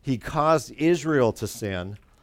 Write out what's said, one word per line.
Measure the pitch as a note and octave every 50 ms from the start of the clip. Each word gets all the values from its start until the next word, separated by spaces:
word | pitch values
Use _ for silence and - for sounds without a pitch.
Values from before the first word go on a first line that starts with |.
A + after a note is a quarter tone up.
He | _ C3+ B2+ G#2+
caused | - - - D#3 D3 D#3 D#3+ D3+ - - A#2+
Israel | C3 D3 E3 F3 E3 C#3 D#3+ D3+ C#3 B2 A2 G2+
to | - A2+
sin. | G2+ - - A2 G2+ F#2+ F2+ F2+ F#2+ G2+ - _ _ _ _